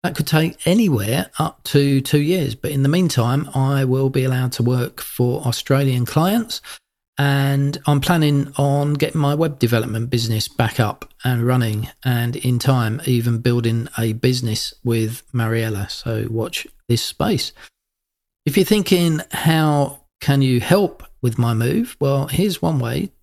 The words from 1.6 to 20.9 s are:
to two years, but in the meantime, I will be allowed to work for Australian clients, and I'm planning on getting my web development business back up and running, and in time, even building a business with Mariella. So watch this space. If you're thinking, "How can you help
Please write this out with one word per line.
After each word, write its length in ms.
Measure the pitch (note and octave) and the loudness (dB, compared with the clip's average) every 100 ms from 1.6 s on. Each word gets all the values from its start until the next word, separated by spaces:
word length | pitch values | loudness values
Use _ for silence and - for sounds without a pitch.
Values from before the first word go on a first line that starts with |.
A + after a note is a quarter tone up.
| - | 0
to 360 | C#3+ C#3 C3+ | 2 4 2
two 200 | C3+ D3 | 2 0
years, 340 | D3 F#3 C3+ A2+ | 2 0 -2 -4
but 160 | - | -4
in 120 | C#3+ | 0
the 60 | C3+ | 2
meantime, 600 | E3+ F3+ - A2+ C#3 - C3+ | 2 2 2 2 0 -2 -2
I 300 | C3+ C#3 C3 | 0 2 0
will 240 | C3 C3+ | 0 0
be 160 | C3+ C3 | 0 0
allowed 260 | B2+ B2+ | -2 -2
to 100 | - | 0
work 360 | A#2+ B2+ B2 - | 0 0 -2 -8
for 420 | - - B2 - B2 | -14 -2 0 0 -4
Australian 600 | A2+ - C3+ C3+ B2+ A#2+ | -4 0 2 2 0 0
clients, 560 | D#3 F3 A3+ A3 - - - _ _ _ - | 0 2 0 -2 -10 -14 -20 _ _ _ -2
and 600 | C#3+ C#3 C#3 C#3 C#3 C#3+ - | 0 2 2 2 0 -2 0
I'm 140 | C#3+ | 0
planning 500 | C#3 E3+ D3+ C#3+ C#3 - | 2 2 4 2 0 0
on 380 | C#3+ C#3+ D3 D3 | 0 2 0 0
getting 260 | D#3 D#3+ | -2 0
my 120 | C#3+ | 0
web 260 | D3 E3 D3+ | 2 -2 0
development 500 | A#2 A#2 A2 A2 A#2 | 0 0 -2 -6 -2
business 400 | A#2+ A2+ G#2+ - | -2 0 -2 -2
back 280 | - A2+ - | -2 -2 0
up 360 | G#2+ - - _ | -2 -2 -14 _
and 240 | C3 A#2+ A#2+ | -4 0 0
running, 400 | B2 A#2 G#2+ A2+ - | 0 0 -4 -8 -6
and 320 | C3 A#2+ A#2+ A#2+ | -4 -2 -2 -2
in 240 | B2+ A#2+ | -2 0
time, 420 | C#3 B2+ A2 A2 - | 2 2 0 -2 0
even 320 | B2 A#2 A2+ | 0 0 0
building 500 | A#2+ A#2+ A#2 A2+ A#2 - | 0 0 0 -2 -4 -4
a 140 | A2+ | -4
business 600 | A2 B2+ B2 A#2+ G#2+ - - | 0 0 0 -2 -4 -6 -6
with 400 | B2 A#2 A2 A#2 _ | -2 0 -2 -6 _
Mariella. 560 | B2 A2+ A2+ A2 G2+ G2 | -4 -2 -2 -2 -4 -8
So 380 | - - A2 A2 | -8 -6 -4 -4
watch 380 | A2+ A2 - - - - | -4 -4 -8 -10 -18 -2
this 120 | A#2 | 0
space. 520 | - - F#3+ F#3 - - - _ _ _ _ _ _ _ - | 0 -4 -2 0 -4 -10 -20 _ _ _ _ _ _ _ -2
If 120 | G3 | 0
you're 80 | F#3+ | 2
thinking, 560 | G#3+ F#3 F3 E3+ D#3 - | 2 2 2 2 0 -4
"How 680 | - D#3+ D#3+ D#3 D3 C#3 - _ _ | 0 2 4 4 2 0 -4 _ _
can 220 | - C#3 | 0 2
you 180 | C3+ B2 | 4 2
help 440 | G2+ F#3+ F#3+ | 2 2 2